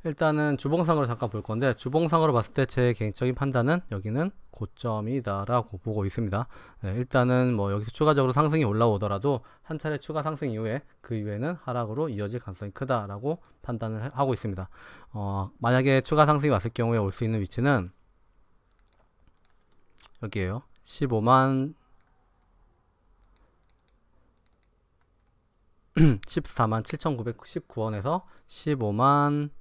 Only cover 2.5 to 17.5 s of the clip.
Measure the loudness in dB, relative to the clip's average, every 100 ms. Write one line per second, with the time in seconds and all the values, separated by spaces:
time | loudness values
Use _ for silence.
2.5 | -2 0 2 2 2 -4 -2 -4 -2 0
3.5 | 0 2 0 -2 -8 -4 -2 -4 -6 -20
4.5 | -10 -12 -6 -4 -4 -2 -4 -2 -4 0
5.5 | -2 -2 -10 -6 -2 -2 -2 -2 -2 -4
6.5 | -12 -20 -10 -6 -4 0 2 4 4 2
7.5 | 2 0 -2 -4 0 2 4 2 2 2
8.5 | 2 2 4 2 2 -2 -2 -2 -2 -6
9.5 | -20 -12 -8 -6 -6 -4 -4 -4 -4 -6
10.5 | -4 -4 -6 -8 _ -8 -6 -4 -4 -6
11.5 | -6 -6 -4 -4 -4 -4 -4 -6 -6 -10
12.5 | -12 -12 -8 -2 -2 -2 -6 -6 -6 -10
13.5 | _ -8 -6 -4 -6 -6 -2 0 0 -4
14.5 | -6 -10 -14 -20 -20 -14 -6 -4 -4 -4
15.5 | -2 2 4 4 2 2 4 4 4 2
16.5 | 0 0 -2 0 2 0 -2 -2 -2 -4